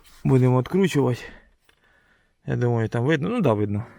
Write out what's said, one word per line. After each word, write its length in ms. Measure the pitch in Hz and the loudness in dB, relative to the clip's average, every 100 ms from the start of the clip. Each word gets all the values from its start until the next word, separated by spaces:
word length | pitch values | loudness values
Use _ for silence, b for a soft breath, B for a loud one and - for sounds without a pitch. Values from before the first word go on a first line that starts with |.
| - - | -20 -6
будемо 360 | 143 131 127 127 | 2 4 4 2
відкручувати. 600 | 120 185 190 147 127 120 - - _ _ _ b b b b b b b - | 0 0 0 2 0 -2 -8 -20 _ _ _ b b b b b b b -6
Я 100 | 123 | -2
думаю, 320 | 120 117 110 | 0 0 -2
там 160 | 120 | -2
видно. 240 | 131 160 175 | 0 -2 -2
Ну 120 | 240 | 0
да, 120 | 147 | 0
видно. 320 | 104 101 104 - | 0 -2 -4 -8